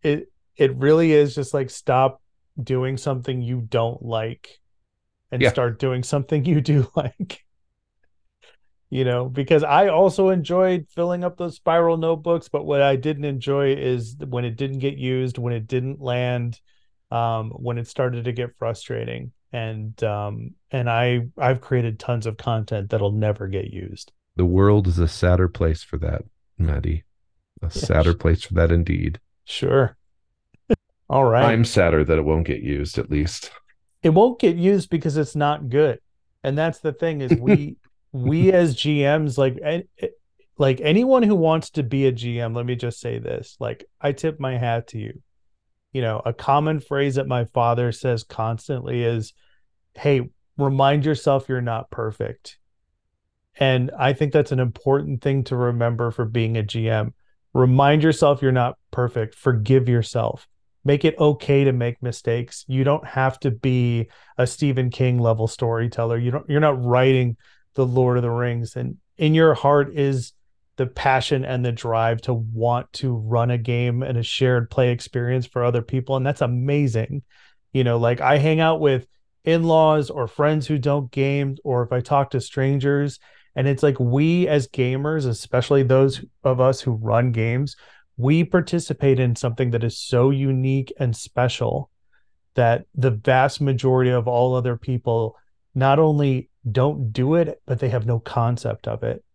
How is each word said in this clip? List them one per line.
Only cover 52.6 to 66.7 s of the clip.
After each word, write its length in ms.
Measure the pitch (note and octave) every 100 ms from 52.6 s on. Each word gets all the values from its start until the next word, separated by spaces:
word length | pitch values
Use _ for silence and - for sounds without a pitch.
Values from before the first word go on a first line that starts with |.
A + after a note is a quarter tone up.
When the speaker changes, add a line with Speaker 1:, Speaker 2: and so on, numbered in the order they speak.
| _ _ _ _ _ _ _ _ _ -
Speaker 1:
And 340 | C3+ B2+ B2+ -
I 160 | B2+
think 180 | C3+ D3+
that's 200 | D3+ C#3+
an 60 | C3
important 600 | B2+ - - C#3 D3+ C3
thing 240 | C#3+ C3+
to 120 | B2 B2+
remember 540 | B2 A#2+ A#2 A#2 A#2+
for 140 | A2+
being 320 | A#2 A#2 A2+ A2+
a 60 |
G 260 | G#2 A2+ A2+
M. 240 | A2 A2+ - _ _ _
Remind 500 | B2+ B2+ B2+ C#3 D#3
yourself 380 | D#3 D#3 D3+ C#3
you're 120 | C3+
not 260 | B2+ A#2+ - _
perfect. 440 | - B2 B2 A2
Forgive 520 | - - A#2+ G#2 C3 A#2+
yourself. 600 | A#2+ A2 A#2+ A2+ - _ _ _ _
Make 220 | C3+ C#3+
it 140 | D#3 D#3
okay 460 | D3+ D3 - C#3
to 80 | C3+
make 300 | B2+ A#2+ A#2+
mistakes. 640 | B2 - - A#2 B2 - -
You 180 | C3
don't 220 | C3 D3+ -
have 320 | - C3 -
to 100 | C#3
be 580 | A#2 C3+ B2+ A#2+ A#2 A2 _ _ -
a 80 | B2
Stephen 420 | - D3 C3 B2+
King 300 | - B2+ B2
level 280 | A#2 A2 A2+
storyteller. 720 | - A#2+ A2+ A#2 - A#2 A#2
You 140 | B2
don't, 180 | C3 -
you're 100 | D3
not 220 | D3+